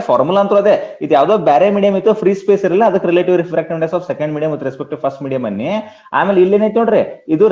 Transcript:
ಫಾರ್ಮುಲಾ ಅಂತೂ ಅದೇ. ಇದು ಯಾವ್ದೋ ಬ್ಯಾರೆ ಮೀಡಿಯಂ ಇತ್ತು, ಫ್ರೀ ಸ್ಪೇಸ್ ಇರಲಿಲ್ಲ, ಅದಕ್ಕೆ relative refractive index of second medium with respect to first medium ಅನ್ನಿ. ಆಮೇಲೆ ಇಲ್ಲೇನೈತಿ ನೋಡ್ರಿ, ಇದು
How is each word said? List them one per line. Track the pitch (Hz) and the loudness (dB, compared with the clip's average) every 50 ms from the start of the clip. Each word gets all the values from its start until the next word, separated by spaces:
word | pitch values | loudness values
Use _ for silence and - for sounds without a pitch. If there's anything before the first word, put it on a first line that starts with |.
| - | 0
ಫಾರ್ಮುಲಾ | - 123 120 131 160 185 202 202 | 2 0 0 2 2 0 0 2
ಅಂತೂ | 202 214 202 | 2 2 2
ಅದೇ. | 196 208 185 - - - - - 156 | 4 2 2 0 -2 -8 -10 -10 -2
ಇದು | 139 156 | 2 2
ಯಾವ್ದೋ | 139 147 170 214 208 151 156 | 2 4 2 2 2 2 2
ಬ್ಯಾರೆ | 143 151 185 208 202 | 4 4 4 2 2
ಮೀಡಿಯಂ | 202 196 202 196 185 | 2 0 0 0 2
ಇತ್ತು, | - 220 208 - | 2 0 0 2
ಫ್ರೀ | 175 190 202 196 | 2 0 0 0
ಸ್ಪೇಸ್ | - 208 196 190 196 | 0 0 0 2 0
ಇರಲಿಲ್ಲ, | 170 170 202 233 208 | 0 2 2 2 2
ಅದಕ್ಕೆ | 175 185 190 175 | 2 0 0 0
relative | 170 180 170 185 180 170 165 | 0 0 2 2 0 0 -2
refractive | 165 160 160 156 - 170 | -2 -4 -4 -4 -4 -4
index | 165 165 160 185 | -4 -4 -4 -4
of | 170 175 - | -4 -6 -6
second | - - 151 151 151 | -6 -6 -6 -6 -4
medium | 147 156 156 147 | -4 -4 -4 -4
with | 143 139 | -4 -6
respect | 135 131 - 143 - 156 | -8 -8 -8 -10 -10 -8
to | 147 - | -6 -6
first | 139 135 - 147 | -6 -6 -6 -6
medium | 135 135 131 123 107 | -6 -6 -4 -4 -6
ಅನ್ನಿ. | 101 101 117 165 208 214 220 - - - _ _ - 139 | -6 -6 -4 -4 -6 -6 -8 -10 -16 -20 _ _ -2 0
ಆಮೇಲೆ | 170 196 202 180 185 | 0 2 2 2 2
ಇಲ್ಲೇನೈತಿ | 190 202 208 220 214 202 226 | 4 2 2 0 0 0 0
ನೋಡ್ರಿ, | 233 220 202 143 - - - - _ - 160 | 0 2 2 0 0 -2 -8 -12 _ -4 0
ಇದು | 156 208 214 | 2 2 2